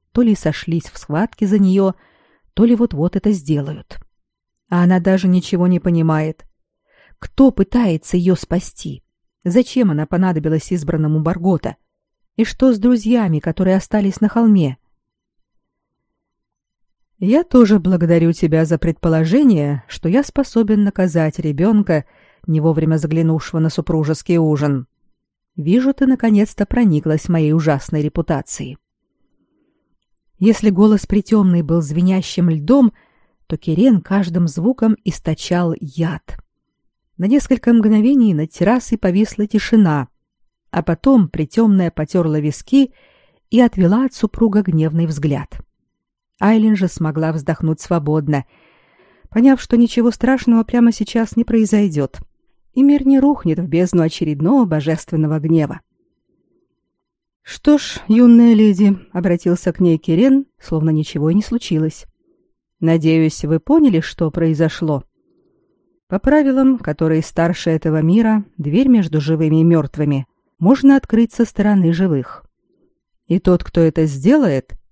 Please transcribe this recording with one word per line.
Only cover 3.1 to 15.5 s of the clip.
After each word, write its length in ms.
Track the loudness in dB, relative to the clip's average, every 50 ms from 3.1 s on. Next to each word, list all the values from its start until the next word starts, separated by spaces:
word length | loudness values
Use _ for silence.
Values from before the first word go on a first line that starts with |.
| -2
это 160 | -2 -2 -2 -2
сделают. 640 | -2 -2 -4 -4 -4 -4 -6 -10 -14 -16 -18 -20 -20 -20 _ _ _ _ _ _ _ _ _ _ _ _ _
А 140 | -2 0 2
она 180 | 2 2 2
даже 280 | 2 0 0 0 2 0
ничего 380 | 0 0 0 -2 -2 -2 0
не 140 | 0 0 0
понимает — 640 | 0 -2 0 0 0 0 0 -2 -2 -4 -8 -10 -16 -20 _ _ _ _ _ _ _ _ _ _ _ _ _ _
кто 320 | -20 -6 0 2 2 4 4
пытается 640 | 2 -2 -2 -2 -2 0 0 -2 -4 -4 -4 -4
ее 180 | -2 0 0 0
спасти? 680 | -2 -2 -6 -6 -6 -6 -8 -12 -14 -14 -14 -14 -16 -18 _ _ _ _ _ _ _ -6
Зачем 480 | -2 0 0 0 0 0 -2 0 0 0
она 140 | -2 -4
понадобилась 640 | -4 -2 -2 -2 -2 -2 -2 -2 -2 -2 -4 -4 -4 -6
избранному 480 | -6 -4 -4 -4 -2 -2 -2 -2 -2
Баргота? 560 | -2 -4 -4 -2 -2 -2 -2 -2 -4 -6 -10 -12 _ _ _ _ _ _ _ _ _ _ _
И 100 | -4 -4
что 280 | -4 -2 0 2 2 2
с 60 | 2
друзьями, 600 | 2 0 0 0 0 0 0 0 0 0 -2 -2
которые 380 | -2 -4 -4 -2 0 0 0
остались 440 | 0 0 -2 -2 -2 -2 -2 -2 -2
на 80 | -2 -2
холме? 500 | 0 2 2 4 4 4 2 0 -4 -8 _ _ _ _ _ _ _ _ _ _ _ _ _ _